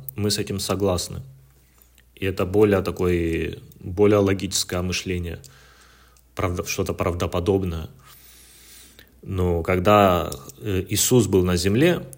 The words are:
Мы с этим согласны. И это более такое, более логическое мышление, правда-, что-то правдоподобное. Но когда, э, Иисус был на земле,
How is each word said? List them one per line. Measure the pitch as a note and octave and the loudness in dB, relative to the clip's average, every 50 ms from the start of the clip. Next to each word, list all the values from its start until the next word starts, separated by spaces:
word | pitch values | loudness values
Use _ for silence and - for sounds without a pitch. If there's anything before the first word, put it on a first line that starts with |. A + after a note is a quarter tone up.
| - - - | -14 -14 -8
Мы | G#2 G2+ G#2 | -4 -2 -2
с | G2+ - | -2 -2
этим | G2 - G#2 F#2+ | -4 -6 -6 -6
согласны. | - - G2 F#2+ G2+ G2 F2+ F2+ - - F2+ F2+ - - - - - _ _ _ _ _ _ _ _ _ _ _ _ _ _ | -4 -4 -2 0 0 0 0 -2 -4 -8 -10 -14 -14 -16 -20 -20 -20 _ _ _ _ _ _ _ _ _ _ _ _ _ _
И | - F#2+ | -6 -6
это | F#2+ F#2+ - G2 | -6 -4 -4 -4
более | F#2 F#2+ G#2 G#2+ G#2 G2 F#2+ | 0 4 4 6 6 4 2
такое, | F2+ F#2+ - - F#2 F2+ F2 E2+ E2 E2 E2 E2 D#2+ - - - - - - - | 2 -2 -4 -2 0 0 0 0 0 -2 -2 -2 -4 -6 -8 -12 -18 -20 -20 -16
более | - G2 F2+ G2 G#2 G2+ G#2 G#2 | -14 -8 0 4 4 6 6 4
логическое | G2 G2 G2 F#2+ G2+ F#2 - - - - F#2 F2+ | 4 2 0 0 -4 -6 -4 -6 -6 -4 -4 -4
мышление, | F2+ F#2 F2+ - - F#2+ F2+ F2 E2+ E2+ E2+ F2 - - - - - - - - - _ _ _ _ _ _ _ _ _ _ | -4 -4 -4 -4 -4 -6 -6 -6 -6 -8 -10 -12 -16 -20 -20 -20 -20 -20 -20 -20 -20 _ _ _ _ _ _ _ _ _ _
правда-, | - - F2+ F2+ F#2 - | -6 -4 -4 -4 -4 -6
что-то | - - - F#2 - E2+ | -6 -4 -4 -4 -4 -4
правдоподобное. | - F2+ F2 E2+ F2 F#2+ E2+ - F2+ F2 G2+ G2 G2 F#2 F2+ E2 E2 D#2 - - - - - - - - - - - - - - - - - - - - - - - - _ _ _ | -4 -4 -4 -2 -2 -4 -4 -2 -2 0 0 0 0 0 -2 -6 -8 -10 -12 -16 -20 -20 -20 -20 -20 -20 -20 -20 -20 -20 -20 -20 -20 -20 -20 -20 -20 -20 -20 -20 -20 -20 _ _ _
Но | - - G2 F#2 F2+ F2+ F2 E2+ | -12 -6 -2 0 0 0 0 0
когда, | E2 - F#2 F2+ F2+ G#2+ G#2 G#2 G2+ F#2+ F2 E2+ D#2 - - - - - - - | 0 0 0 2 4 6 8 8 8 6 6 2 0 -4 -8 -12 -14 -18 -18 -12
э, | - G#2+ F#2 F#2 G2 - | -8 -6 -4 -4 -4 -4
Иисус | G#2 G2+ - - B2+ B2 G#2 | -2 -2 0 4 4 4 4
был | F#2 G2+ F#2 F2+ | 4 2 2 2
на | F#2 F2+ | 2 0
земле, | F2 F2+ G2 G2+ B2 D#3 F3+ E3+ - - - - | 0 0 0 2 2 4 2 2 0 -4 -10 -10